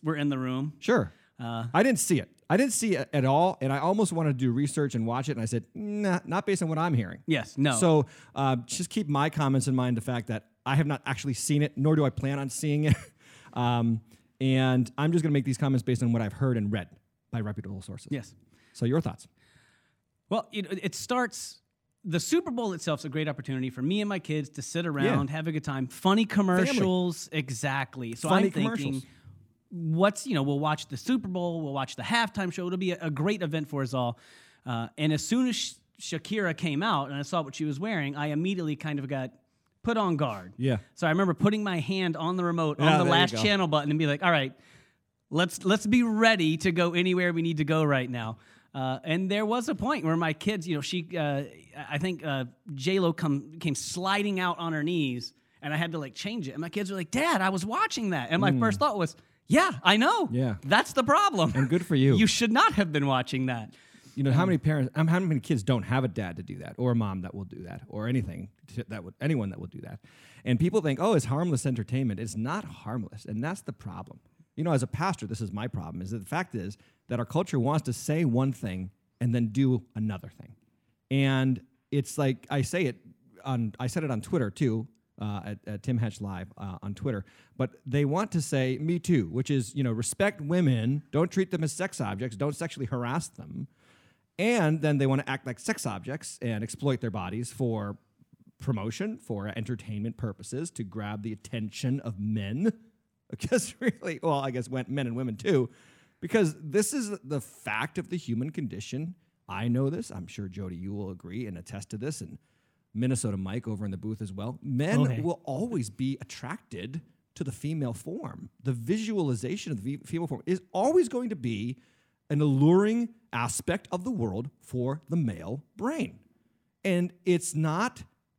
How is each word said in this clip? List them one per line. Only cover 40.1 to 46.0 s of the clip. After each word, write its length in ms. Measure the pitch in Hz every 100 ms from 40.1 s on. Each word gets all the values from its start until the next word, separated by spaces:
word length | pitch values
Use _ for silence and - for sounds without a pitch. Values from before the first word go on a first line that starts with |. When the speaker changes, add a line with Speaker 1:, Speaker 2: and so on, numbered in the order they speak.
| 156
Speaker 1:
guard. 360 | 139 104 90 104
Speaker 2:
Yeah. 220 | 131 110 -
Speaker 1:
So 120 | - 165
I 40 |
remember 240 | 165 190
putting 280 | - 208 208
my 160 | 202 170
hand 360 | 143 190 180 151
on 200 | 160 180
the 80 |
remote, 340 | 175 170 156 139
Speaker 2:
Yeah, 80 | 151
Speaker 1:
on 60 |
the 120 | 156
Speaker 2:
there 20 | -
you 140 | 165
Speaker 1:
last 140 | 180
Speaker 2:
go. 80 | -
Speaker 1:
channel 240 | 208 202 175
button 220 | 151 147
and 80 | 151
be 80 | 151
like, 160 | 143
"All 80 | 180
right, 220 | 156 131 - _ - _ _ _ _ _
let's, 340 | 156 180 -
let's 220 | 185 208 214
be 160 | 240